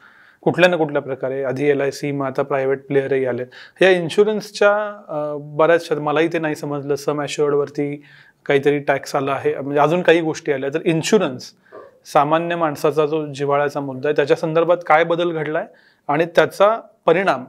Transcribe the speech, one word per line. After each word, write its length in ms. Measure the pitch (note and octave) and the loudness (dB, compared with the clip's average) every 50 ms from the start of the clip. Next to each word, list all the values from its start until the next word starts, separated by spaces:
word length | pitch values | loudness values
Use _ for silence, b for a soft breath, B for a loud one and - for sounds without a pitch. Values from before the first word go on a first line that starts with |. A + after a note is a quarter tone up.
| b b b b b b b b | b b b b b b b b
कुठल्या 280 | - E3 B2+ E3 F3 F3+ | -2 0 2 4 4 4
ना 80 | F3+ | 4
कुठल्या 240 | D#3 D#3+ D3 D3 C#3+ | 2 0 0 -2 -4
प्रकारे, 420 | B2 C3 C3+ - C3 C3 C3+ C#3 C3+ | -4 -4 -8 -6 -4 -4 -4 -4 -4
आधी 220 | B2+ B2+ C#3 D3 | -4 -2 0 2
एलआयसी, 460 | D3 C#3 C3+ C#3 C3+ C3 - D3 C#3+ | 2 2 2 0 -2 -4 -4 -6 -4
मग 140 | C#3+ C#3+ C3+ | -4 -2 -4
आता 160 | C3 C3 C#3+ | -4 -2 -4
प्रायव्हेट 460 | C#3 C#3 C#3+ C3+ C3+ C3+ C3+ C3+ - | -2 -2 -2 -2 0 0 -2 -2 -2
प्लेयरही 380 | - C#3+ C#3 C3+ C3+ C#3 C3 C3 | -2 0 0 0 0 0 0 0
आलेत. 220 | B2 A#2+ A#2+ B2 - B B B B B - | -2 -4 -4 -6 -10 B B B B B 2
या 100 | F3 F#3+ | 4 4
इन्शुरन्सच्या, 1080 | F#3 F3+ E3+ D3+ - G#3 G#3 G#3+ G#3+ G3+ G#3 - - - G#3 G3+ G#3 G#3 G#3+ G#3 G#3 G#3 - | 4 2 0 -2 2 2 2 2 2 -2 -6 -8 -2 2 2 4 2 2 -2 -6 -10 -14 -12
अ, 300 | - D3+ D3 D3+ D3+ D3 | -10 -8 -6 -6 -6 -8
बऱ्याचशा, 580 | D3 D3 D3+ D3 D3 D#3 D#3+ E3+ E3 E3 - D#3+ | -10 -12 -6 0 2 4 4 4 2 2 -2 -4
मलाही 320 | D3 D3+ D3 C#3+ D3+ E3 | -2 -2 0 0 2 0
ते 120 | E3 E3+ E3 | 0 0 -2
नाही 160 | D#3+ D3+ D3 | -4 -4 -6
समजलं, 400 | - D#3+ D3 D3 C#3+ C3+ C#3+ C#3+ | -6 -8 -8 -8 -6 -4 -4 -4
सम 260 | C3+ - D#3 D3 D3 | -4 -2 -4 -4 -4
ॲश्युअर्डवरती 800 | D3 D3 - D#3+ D3 D3 C#3+ C#3+ C#3+ C#3 C#3+ D3+ D3 C#3+ D3 D3 b b b b b b b b _ | -4 -6 -4 -2 0 0 0 0 -2 -2 -4 -6 -6 -6 -6 -10 b b b b b b b b _
काहीतरी 340 | - C#3+ C#3 C3+ D3 C#3+ D3 | 0 0 2 2 2 0 0
टॅक्स 360 | C#3+ D3 C#3 C3 - - - | 0 -2 -2 -2 -2 -4 -4
आला 160 | D3 C3+ C#3 | -4 -2 -2
आहे, 240 | C#3 C3 - D3+ D3+ | -4 -2 -2 -4 -4
म्हणजे 260 | - C3 C#3+ C#3+ C#3+ | -4 -6 -2 0 2
अजून 200 | C#3+ D3+ E3+ F3+ | 2 2 2 2
काही 200 | F3 E3+ E3 E3+ | 4 4 4 4
गोष्टी 300 | E3 D#3 C#3 - - D#3 | 2 -2 -4 -6 -4 -4
आल्या. 180 | C#3 C3 C3+ C#3 C#3+ | -4 -4 -4 -4 -4
तर 80 | D#3+ - | -2 0
इन्शुरन्स 680 | F3+ D#3+ D#3+ - - A3 G#3 F#3 C#3+ B2+ A#2+ - - _ B B B B B B B B B _ - - | 0 0 0 2 2 2 2 2 0 -4 -8 -14 -18 _ B B B B B B B B B _ 0 2
सामान्य 420 | D3+ C#3 D3 D#3+ E3 E3+ E3+ E3+ | 2 2 2 2 0 0 -2 -2
माणसाचा 500 | E3+ E3 D3+ C#3 - - D3+ C#3 D#3 D3+ | -2 -2 -2 -2 0 0 0 2 2 0
जो 280 | D3 D#3 D#3+ D3+ D3 C#3 | 0 0 -2 -4 -6 -6
जिव्हाळ्याचा 460 | C3+ C#3+ C#3+ C#3+ C#3+ D3 C#3 C#3+ D3 | -4 -2 0 0 2 0 0 -2 -4
मुद्दा 300 | C#3 C#3 C3 B2+ C3+ D3 | -6 -6 -6 -4 -2 -2
आहे, 60 | D3+ | 0
त्याच्या 220 | D3+ C#3+ C3+ D#3 | 2 2 2 2
संदर्भात 400 | D#3+ F3 D#3+ D#3 E3 E3+ E3 F3 F3 - | 0 0 0 0 2 2 2 2 2 4
काय 160 | - D3+ D#3+ E3+ | 4 4 4 4
बदल 280 | E3+ E3+ D#3+ F3 F3 | 2 0 0 0 -2
घडलाय 340 | E3 D#3 D3+ D3+ D#3 E3+ A3 - b b b b b b b | -2 -4 -4 -4 -4 -4 -6 -6 b b b b b b b
आणि 180 | - C#3+ D#3 F3 | -2 0 0 0
त्याचा 560 | E3+ - F3 D#3 D3 - - G3 G#3 A3+ A3+ - - _ _ - | 2 2 2 2 2 4 2 4 4 2 0 -6 -14 _ _ 2
परिणाम 400 | F3 E3 F#3 G3 F3+ C#3+ B2 B2+ | 2 2 4 2 0 0 -2 -4